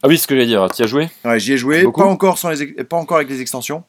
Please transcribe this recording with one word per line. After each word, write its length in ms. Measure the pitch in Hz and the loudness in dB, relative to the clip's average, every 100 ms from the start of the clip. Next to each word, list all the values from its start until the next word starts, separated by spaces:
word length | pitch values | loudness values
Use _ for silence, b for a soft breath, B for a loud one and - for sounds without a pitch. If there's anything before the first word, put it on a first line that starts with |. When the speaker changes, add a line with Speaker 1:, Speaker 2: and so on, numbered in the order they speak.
Speaker 1:
Ah 60 | 143 | 2
oui, 100 | 160 | 4
ce 80 | - | 2
que 60 | |
j'allais 120 | 135 120 | 2 2
dire, 180 | 107 92 | 2 2
t'y 120 | - | 0
as 40 | 113 | 0
joué ? 220 | 135 160 - | 0 -2 -6
Speaker 2:
Ouais, 140 | 120 113 | -2 -2
j'y 120 | 104 | 0
ai 40 | 135 | -2
joué, 260 | 127 156 | 0 2
Speaker 1:
Beaucoup ? 180 | 180 127 | 2 4
Speaker 2:
pas 60 | 196 | 2
encore 320 | 185 196 175 | 2 0 0
sans 100 | 175 | -2
les 120 | 151 | -6
ex-, 220 | 147 143 | -8 -10
pas 120 | 127 170 | -6 -6
encore 200 | 156 165 | -2 -2
avec 100 | 139 | -2
les 120 | 135 | -6
extensions. 420 | 127 131 120 151 | -8 -8 -8 -10